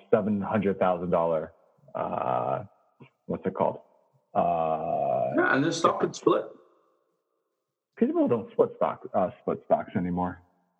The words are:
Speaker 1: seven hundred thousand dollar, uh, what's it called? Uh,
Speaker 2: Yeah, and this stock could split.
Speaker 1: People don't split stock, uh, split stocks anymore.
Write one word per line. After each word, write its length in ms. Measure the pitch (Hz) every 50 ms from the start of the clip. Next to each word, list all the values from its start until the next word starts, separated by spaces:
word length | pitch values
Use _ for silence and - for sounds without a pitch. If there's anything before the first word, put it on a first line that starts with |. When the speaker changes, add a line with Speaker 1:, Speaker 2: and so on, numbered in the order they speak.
| - _
Speaker 1:
seven 300 | - 113 95 110 104 101
hundred 380 | 92 - 110 110 95 101 95 95
thousand 300 | 95 92 90 85 90 90
dollar, 420 | 92 85 82 82 82 78 80 85 - _ _ _ _ _ _ - -
uh, 720 | - - - - - - - - 62 60 - - - 104 - _ _ _ _ _ _ 131 - _ _ _
what's 180 | - 85 - -
it 80 | 95 -
called? 240 | - 82 78 - - - _ _ _ _ _ _ _ _ _ -
Uh, 960 | - 82 87 87 82 82 80 80 78 80 - - 71 71 - 64 64 62 - -
Speaker 2:
Yeah, 180 | 302 359 - -
and 100 | 131 143
this 140 | 165 - -
stock 220 | - - - -
could 140 | - 165 -
split. 300 | - - - 185 - - - - - - _ _ _ _ _ _ _ _ _ _ _ _ _ _ _ _ _ _ _ _ _ _ _ _ _ _ -
Speaker 1:
People 300 | 226 262 320 349 294 -
don't 220 | 120 110 95 -
split 200 | - - 139 - -
stock, 320 | - - 78 - - - - -
uh, 160 | 104 92 85 - -
split 220 | - 87 82 82 -
stocks 280 | - - 78 85 - -
anymore. 460 | 95 87 90 87 90 90 90 90 87 - _ _ _ _ _ _